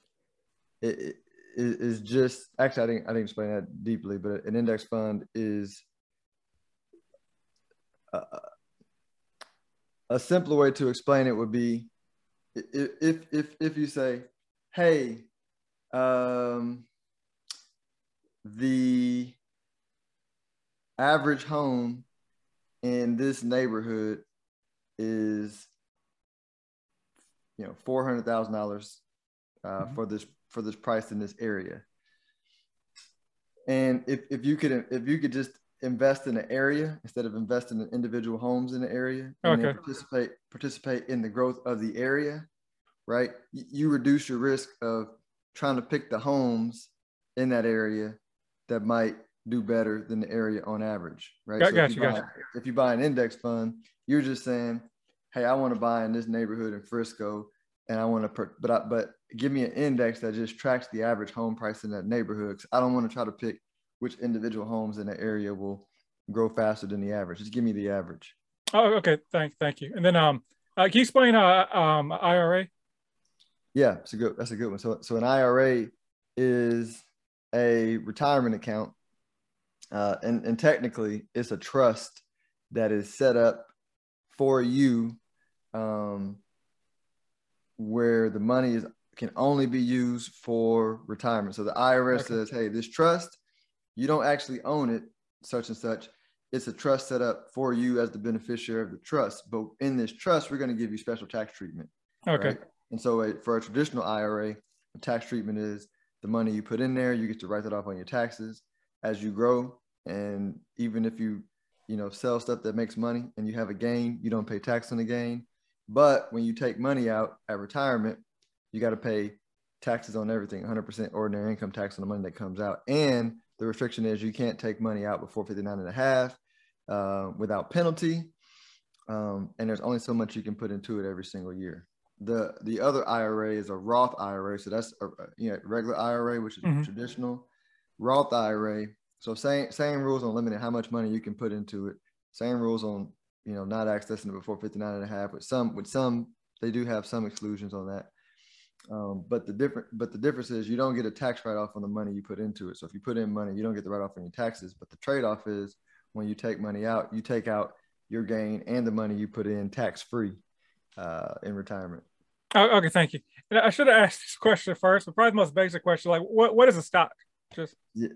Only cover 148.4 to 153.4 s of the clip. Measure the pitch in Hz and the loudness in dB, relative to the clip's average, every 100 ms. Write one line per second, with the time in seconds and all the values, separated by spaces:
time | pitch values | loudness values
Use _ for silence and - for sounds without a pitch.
148.4 | _ _ _ _ - 107 101 98 90 117 | _ _ _ _ -14 -8 -6 -8 -4 -6
149.4 | - 101 139 120 - 110 117 104 139 143 | -4 -2 -2 -4 -10 -8 -8 -2 -2 -2
150.4 | 120 117 107 120 131 123 110 110 131 117 | -6 -6 -4 -2 0 0 -4 -4 -4 -4
151.4 | 113 104 104 107 101 107 104 101 98 98 | -6 -4 -6 -6 -6 -6 -6 -8 -10 -8
152.4 | 107 - 92 92 87 101 113 117 110 104 | -8 -8 -12 -12 -14 -12 -6 -4 -2 -4